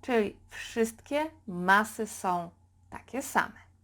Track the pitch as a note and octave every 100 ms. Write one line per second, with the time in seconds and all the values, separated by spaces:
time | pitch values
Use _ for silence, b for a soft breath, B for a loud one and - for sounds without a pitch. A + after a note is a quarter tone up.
0 | - A#3+ G3+ - - - - A#3+ A3+ -
1 | - C#4+ D#4 - - F3 F3+ G3 A3 -
2 | G#3+ - G3 F3+ E3+ _ _ _ _ -
3 | - B3 C#4 G#3+ - - - _